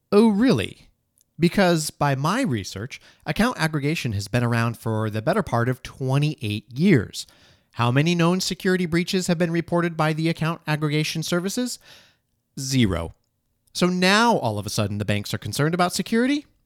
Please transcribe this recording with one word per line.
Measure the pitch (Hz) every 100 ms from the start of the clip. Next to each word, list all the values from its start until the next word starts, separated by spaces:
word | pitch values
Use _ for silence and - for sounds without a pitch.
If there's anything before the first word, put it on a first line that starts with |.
| _
Oh, | 202 226
really? | 196 262 131 92 - _ _ _ _ _ -
Because | 170 - 180 165 151
by | - 143 135
my | 151 226
research, | 240 113 92 92 113 - - _ -
account | 156 240 -
aggregation | 160 156 139 165 127
has | 101 101
been | 123
around | 120 117 117 110
for | 110 110 110
the | 110
better | 113 208
part | - 117 117
of | 127
twenty-eight | - - 131 139 151 - 107 104 - 120
years. | 196 135 - - - _ _ _ _
How | - 120
many | 131 160
known | 175 165 185
security | - 185 196 185 175
breaches | 170 175 190 180
have | 165
been | 175
reported | 170 165 175 170 160
by | 156
the | 156 160
account | 165 160 170 -
aggregation | 151 151 151 156 165
services? | 151 175 190 247 247 - - - _ _ _ _ _ -
Zero. | 135 135 104 85 82 - _ _ _ _ _
So | - 180
now, | 180 185 208 240 208
all | 120 104
of | 101
a |
sudden, | - 101 104
the | 101
banks | 104 104
are | 107
concerned | 104 - 151
about | 175 180
security? | - - 226 254 285 - _